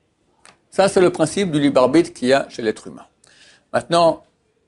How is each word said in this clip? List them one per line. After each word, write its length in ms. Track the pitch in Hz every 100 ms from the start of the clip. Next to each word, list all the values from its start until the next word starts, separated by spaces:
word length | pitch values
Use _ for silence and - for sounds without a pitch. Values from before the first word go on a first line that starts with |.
| _ _ _ _ _ _ _
Ça, 160 | - 190
c'est 120 | 196
le 120 | 180
principe 400 | 175 156 - 196
du 80 | 151
libre 200 | 143 135
arbitre 320 | 127 156 170
qu'il 180 | - 127
y 40 |
a 160 | 131 -
chez 140 | -
l'être 240 | 113 107 95
humain. 180 | 67 - _ _ _ _ _ _
Maintenant, 520 | 120 117 170 165 156 _ _ _ _